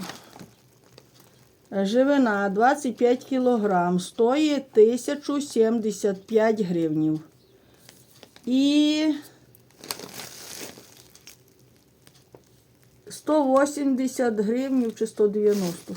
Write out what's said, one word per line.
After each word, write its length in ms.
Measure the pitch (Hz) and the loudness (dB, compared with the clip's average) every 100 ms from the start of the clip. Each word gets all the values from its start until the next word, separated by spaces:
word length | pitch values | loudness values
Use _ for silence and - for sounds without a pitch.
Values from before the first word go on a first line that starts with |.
| 185 - - - - _ _ _ _ - - _ - _ _ _ - | -16 -16 -20 -20 -20 _ _ _ _ -20 -20 _ -20 _ _ _ -8
Живина 760 | 196 196 240 269 285 240 202 202 | -4 0 2 2 2 2 0 -2
двадцять 480 | 190 247 294 262 - | 2 2 2 -2 0
п'ять 280 | 240 254 | 2 0
кілограм, 760 | - 262 254 240 208 180 175 180 | -2 -2 0 2 2 0 2 0
стоїть 680 | 180 - 233 285 311 277 277 | -2 0 2 2 0 0 2
тисячу 720 | 226 220 247 269 285 294 285 | 6 6 4 -4 -6 -4 -6
сімдесят 840 | 285 240 226 240 214 196 208 190 - | -2 0 2 0 -2 -2 -4 -4 -2
п'ять 340 | 220 220 220 | 0 2 0
гривнів. 600 | 180 170 160 156 156 156 - _ _ _ _ _ - - _ _ - - 233 | -2 -2 -2 0 0 -2 -8 _ _ _ _ _ -20 -20 _ _ -20 -12 -2
І 680 | 262 277 294 302 302 311 294 - - _ - _ - - - - - - - - - - - - - - - - - _ _ _ _ _ _ - _ _ - _ _ _ _ _ _ - | 2 4 4 2 2 0 -2 -8 -20 _ -20 _ -18 -14 -12 -14 -16 -18 -18 -18 -16 -16 -18 -20 -20 -20 -20 -20 -20 _ _ _ _ _ _ -20 _ _ -20 _ _ _ _ _ _ -20
сто 360 | - - 302 | -10 -2 0
вісімдесят 960 | 269 262 285 294 277 254 262 - 247 214 | 4 2 2 -2 -2 -2 -2 -2 -2 0
гривнів 540 | 202 240 269 262 226 | -2 -2 -2 -2 -2
чи 120 | 220 226 | -4 -6
сто 220 | - 208 | 0 0
дев'яносто. 680 | 208 208 202 180 170 - | 2 0 0 -2 -6 -12